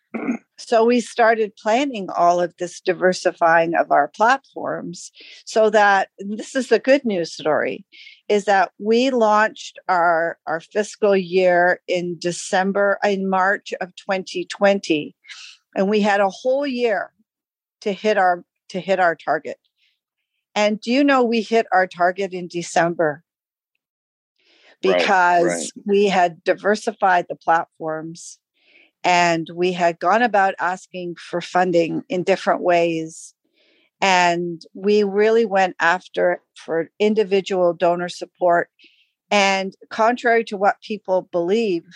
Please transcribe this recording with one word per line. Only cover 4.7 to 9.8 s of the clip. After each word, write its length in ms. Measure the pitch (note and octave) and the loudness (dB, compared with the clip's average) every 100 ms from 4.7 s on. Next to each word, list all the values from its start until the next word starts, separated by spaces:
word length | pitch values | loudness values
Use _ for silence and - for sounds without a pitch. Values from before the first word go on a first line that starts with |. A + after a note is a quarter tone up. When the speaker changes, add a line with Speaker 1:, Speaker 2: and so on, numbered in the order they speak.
| D#3+ F3 F3 - - - - | -8 -10 -14 -18 -20 -20 -20
Speaker 1:
so 240 | - A3+ A3 | -6 0 2
that, 400 | G#3+ G3+ G3 - _ | 4 4 2 0 _
and 200 | G3 G#3+ | -12 -10
this 160 | - | -8
is 140 | C4+ B3 | -6 0
the 100 | A3 | 0
good 260 | - C#4+ | 4 2
news 260 | A#3+ F#3+ E3 | 2 -4 -4
story, 540 | - D#3 C#3 A#2 - - - - - _ | -6 -2 0 -2 -6 -16 -20 -20 -20 _
is 160 | G#3 G3 | -2 2
that 260 | G3 F3+ _ | 0 0 _
we 320 | G3+ A#3 C4 | 0 2 2
launched 680 | B3+ A3 G#3+ G#3+ - - - | 2 2 4 2 -4 -18 -16